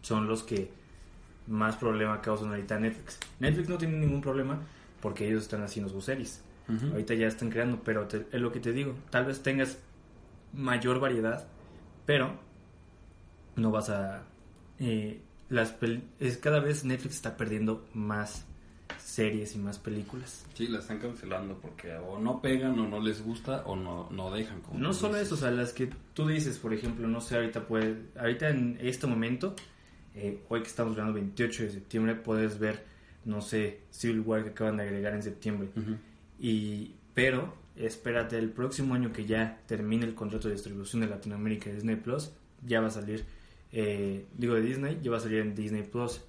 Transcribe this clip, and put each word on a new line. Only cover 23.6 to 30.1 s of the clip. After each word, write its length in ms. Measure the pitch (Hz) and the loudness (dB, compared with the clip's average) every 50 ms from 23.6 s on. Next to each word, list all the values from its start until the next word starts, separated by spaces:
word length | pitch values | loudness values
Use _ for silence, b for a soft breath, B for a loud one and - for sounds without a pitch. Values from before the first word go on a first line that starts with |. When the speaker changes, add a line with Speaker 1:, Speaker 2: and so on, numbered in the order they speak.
| - | -2
Speaker 2:
o 100 | - 95 | -4 -4
no, 320 | 95 92 87 87 87 87 85 | -4 -2 -4 -4 -6 -6 -6
no 220 | - 95 92 95 | -6 -6 -4 -2
dejan, 280 | 95 107 110 110 104 87 | -2 -2 -2 -4 -6 -10
como 180 | - - 143 117 | -10 -6 -2 0
Speaker 1:
No 80 | 123 170 | 2 2
Speaker 2:
tú 60 | 190 | 2
Speaker 1:
solo 200 | - 202 208 208 | 2 2 2 2
Speaker 2:
dices. 120 | 208 202 - | 2 0 0
Speaker 1:
eso, 60 | 175 | 0
o 20 | 143 | 0
sea, 120 | 135 123 | 2 2
las 200 | 120 123 123 120 | 2 2 0 -2
que 180 | - - 131 127 - - - - - | 0 -2 -2 -2 -4 -10 -16 -10 -2
tú 120 | - 156 | 0 2
dices, 320 | 156 156 156 151 135 113 - | 4 4 2 2 0 -2 -2
por 160 | - 113 110 | -2 -2 -2
ejemplo, 320 | 104 123 117 113 117 113 | 0 0 -2 -2 0 0
no 140 | 113 113 117 | 0 0 0
sé, 160 | - - 123 | 0 0 0
ahorita 280 | 117 117 113 - 117 104 | 2 2 2 -2 -4 -2
puede, 300 | - 113 110 110 110 110 110 - - - 127 | 0 2 2 4 2 0 -2 -8 -12 -8 -2
ahorita 300 | 120 117 120 123 156 151 | 0 0 2 2 2 4
en 260 | 143 131 123 120 120 - | 4 4 4 2 0 0
este 260 | 127 127 127 - - | -2 -2 0 0 0
momento, 480 | 135 120 113 113 117 127 127 180 196 196 B B B B B B B B B B B | 2 2 2 2 2 0 0 0 -4 -4 B B B B B B B B B B B